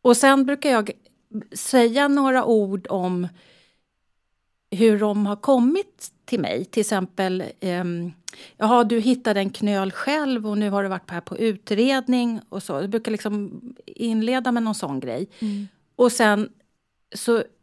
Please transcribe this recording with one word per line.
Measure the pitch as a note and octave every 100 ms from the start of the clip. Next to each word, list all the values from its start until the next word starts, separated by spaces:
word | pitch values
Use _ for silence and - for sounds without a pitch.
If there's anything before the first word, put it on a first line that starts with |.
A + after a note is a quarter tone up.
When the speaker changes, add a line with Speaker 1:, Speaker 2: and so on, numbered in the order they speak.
Speaker 1:
Och | B3 A#3+
sen | C4+ C4+
brukar | C4 C#4+ D4
jag | A#3+ G3+ - _ _ _ G#3 -
säga | F#3 - C4 A#3 A#3+ C#4+
några | C#4+ C4+ B3+
ord | A#3+ A3 G3+ G3 -
om | F#3 F3+ F3+ F3 - _ _ _ _ _ _ _ _ _ _ _ _ _
hur | F#3 A3+ G#3
de | G#3+ G#3
har | G3+
kommit | G#3 - C4 A#3+ F4+ G4+ _ - _
till | - A#3
mig. | A2 A2
Till | F#3 A#3
exempel, | G#3+ G3+ F#3 - F#3+ F#3 A2 -
ehm, | F#3+ F3 F3+ E3+ F3 - - - - -
"Jaha, | G#3+ B3
du | A3+ A#3
hittade | A3+ B3+ A3+ G3+
en | G3
knöl | - G#3 G3+ F#3+
själv | - - D4+ C#4+ A#3+ G#3+
och | G#3
nu | G#3
har | G3+
du | G3
varit | F#3+ -
här | F3
på | - -
utredning" | A3+ G3+ - G#3 B3+ C4+ B3+ B3 A#3+ A3+ -
och | G3
så. | -
Jag | C#3 G3
brukar | A3 A3+
liksom | G#3+ G#3+ G#3 G3+ - B3 -
inleda | - - A#3 A3 A3 B3+ B3
med | A#3
någon | A3+
sån | G#3 D#3 C3+
grej. | B2+ A#2+ G3 -
Speaker 2:
Mm. | A3 G3+ G3+ _ _
Speaker 1:
Och | - A#3+
sen | A#3+ G#3+ G#3 G#3+ _ _ _ _ _ _
så | - - A3+ - _